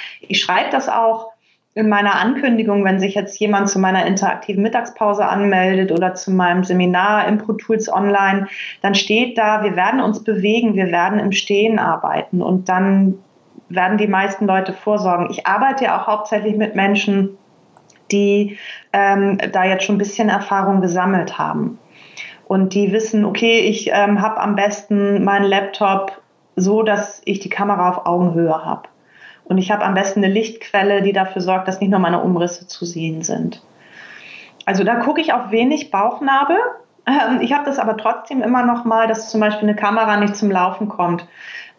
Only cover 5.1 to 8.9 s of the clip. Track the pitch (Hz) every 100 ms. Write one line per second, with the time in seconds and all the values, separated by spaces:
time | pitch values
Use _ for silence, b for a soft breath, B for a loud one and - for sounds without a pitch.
5.1 | 202 202 202 202 190 185 190 190 165 185
6.1 | 185 - 185 180 180 185 185 180 180 196
7.1 | 214 - 208 - 220 - 220 - - 202
8.1 | 202 196 196 196 B B B 196